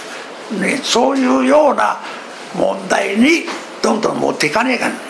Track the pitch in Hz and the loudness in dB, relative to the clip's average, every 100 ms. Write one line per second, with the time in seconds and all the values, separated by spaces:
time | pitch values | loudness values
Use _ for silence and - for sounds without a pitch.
0 | - - - - - 202 190 - - 226 | -12 -14 -14 -16 -8 -4 -2 -2 0 2
1 | 262 277 254 262 254 285 302 233 - - | 2 2 2 2 4 6 6 4 0 -2
2 | - - - - - 180 190 196 190 - | -8 -14 -14 -16 -12 -2 -2 -2 -2 -2
3 | 196 202 254 330 - - - - - 220 | 0 4 4 4 0 -8 -10 -4 0 0
4 | - - 139 139 151 214 247 262 123 - | 0 0 0 0 0 0 0 0 -2 -6
5 | - | -10